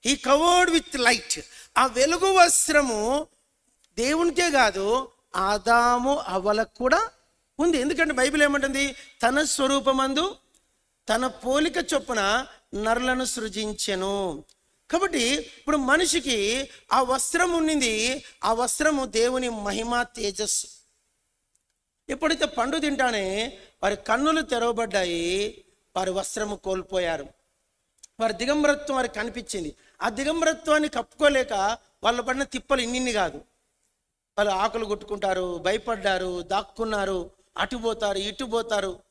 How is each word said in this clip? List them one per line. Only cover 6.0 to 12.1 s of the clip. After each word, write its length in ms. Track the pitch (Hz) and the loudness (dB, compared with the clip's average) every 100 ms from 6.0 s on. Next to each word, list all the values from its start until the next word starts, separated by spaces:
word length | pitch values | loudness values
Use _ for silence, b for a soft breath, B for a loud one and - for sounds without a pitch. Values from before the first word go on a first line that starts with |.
| 254 285 | 2 0
అవ్వలకు 600 | 247 185 190 214 226 _ | -2 -4 0 0 -2 _
కూడా 320 | 247 320 453 _ _ _ _ - | 2 2 0 _ _ _ _ -2
ఉంది. 180 | 330 311 | 2 2
ఎందుకంటే 360 | 262 285 320 | 0 0 0
బైబిల్ 300 | 262 254 302 | 2 0 4
ఏమంటుంది? 520 | 294 285 269 269 277 254 B B 233 | 2 2 0 -2 -2 -4 B B 0
"తన 160 | 269 | 2
స్వరూపమందు 920 | 302 - 269 277 262 262 262 277 370 - _ _ _ _ _ _ - | 0 0 2 2 2 0 0 0 -2 -6 _ _ _ _ _ _ -4
తన 180 | 220 254 | -2 -2
పోలిక 680 | 247 233 269 311 359 339 | -4 -2 0 0 -2 -2
చొప్పున 540 | 294 285 | -2 -2